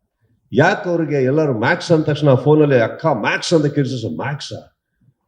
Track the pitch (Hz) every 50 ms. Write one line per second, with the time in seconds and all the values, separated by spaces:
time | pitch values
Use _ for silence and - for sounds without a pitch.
0 | _ _ _ _ _ _ _ _ _ - - 120 160 185 208 - - 180 170 165
1 | 160 143 147 139 127 131 143 160 156 143 123 107 120 147 175 175 - - 165 156
2 | 151 156 143 - 151 143 131 - - 151 156 156 151 143 135 120 113 110 - -
3 | - - 135 101 113 147 185 185 - - 175 156 147 143 - 147 135 117 131 117
4 | 110 92 78 - 110 135 147 - - - 107 - - _ _ _ _ _ _ _
5 | _ _ _ _ _